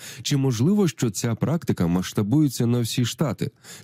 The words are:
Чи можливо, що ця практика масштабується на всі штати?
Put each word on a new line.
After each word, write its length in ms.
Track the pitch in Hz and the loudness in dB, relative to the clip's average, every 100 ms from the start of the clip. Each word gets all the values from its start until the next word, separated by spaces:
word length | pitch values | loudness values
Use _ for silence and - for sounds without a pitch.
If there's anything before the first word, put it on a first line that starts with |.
| - - | -16 -12
Чи 140 | 117 143 | -2 0
можливо, 520 | 135 110 143 208 180 | 0 2 2 4 2
що 220 | - 120 | 0 -2
ця 240 | - 120 | -2 -4
практика 520 | 113 117 165 - 107 85 | -2 -2 -2 -2 0 2
масштабується 800 | 92 92 - 101 143 151 - 120 | 0 0 -2 2 4 2 2 0
на 140 | 123 | 2
всі 240 | 113 - | 0 0
штати? 460 | 120 - 151 - - - - - | -2 0 -2 -2 -6 -8 -20 -16